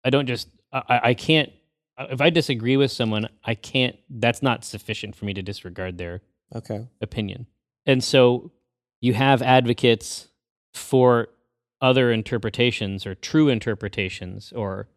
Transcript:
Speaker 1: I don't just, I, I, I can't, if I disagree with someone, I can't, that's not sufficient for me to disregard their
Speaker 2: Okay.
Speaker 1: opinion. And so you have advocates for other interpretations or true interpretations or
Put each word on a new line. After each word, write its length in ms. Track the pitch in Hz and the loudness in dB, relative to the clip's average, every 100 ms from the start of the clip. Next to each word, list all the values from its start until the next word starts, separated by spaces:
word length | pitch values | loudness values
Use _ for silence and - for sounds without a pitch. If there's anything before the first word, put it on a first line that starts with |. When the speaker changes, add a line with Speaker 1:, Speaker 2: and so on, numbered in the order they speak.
Speaker 1:
I 60 | 131 | 2
don't 180 | 139 131 | 0 0
just, 220 | 120 - _ _ | -6 -8 _ _
I, 120 | 135 - | -10 0
I, 120 | 123 120 | 2 2
I 40 | |
can't, 380 | 123 - 156 135 _ _ _ _ - | 0 4 2 2 _ _ _ _ -16
if 240 | 135 131 | -10 2
I 80 | 151 | 2
disagree 480 | 165 147 120 117 135 | 2 0 -2 0 2
with 140 | 139 | 2
someone, 360 | - 113 107 110 _ | 0 -2 0 -4 _
I 120 | - 113 | -8 -8
can't, 400 | - 135 127 - _ | -2 0 0 -4 _
that's 320 | 120 117 117 | -2 -2 0
not 200 | 135 113 | -2 -2
sufficient 520 | - 104 - 107 101 - | -6 -14 -10 -10 -10 -10
for 100 | 101 | -8
me 80 | |
to 80 | 98 | -6
disregard 560 | 95 101 92 90 92 87 | -8 -12 -14 -10 -10 -8
their 240 | 87 90 _ _ _ 113 | -10 -10 _ _ _ -16
Speaker 2:
Okay. 300 | - 107 120 _ | -10 -10 -10 _
Speaker 1:
opinion. 460 | - - 104 98 120 _ _ _ - | -10 -6 -8 -10 -18 _ _ _ 0
And 180 | 131 | 0
so 480 | 123 135 123 123 - _ _ _ _ _ | 4 4 6 2 -6 _ _ _ _ _
you 120 | 123 110 | -2 2
have 260 | 135 131 | 4 4
advocates 840 | 120 131 120 120 123 113 - - - _ _ _ _ | 6 4 4 2 2 2 -2 -14 -16 _ _ _ _
for 560 | - - 131 123 120 110 _ _ _ _ _ | -18 0 4 4 4 0 _ _ _ _ _
other 300 | 131 131 123 | 2 4 4
interpretations 920 | 113 104 117 107 - 120 - 101 98 101 | 0 -2 -4 -6 0 0 0 -6 -6 -10
or 100 | 95 | -10
true 320 | - 156 147 | -2 2 2
interpretations 1000 | 117 117 104 104 - 92 - 92 98 - | 2 -2 -6 -6 -6 -6 -8 -12 -14 -12
or 360 | 120 101 95 110 | -8 -8 -8 -12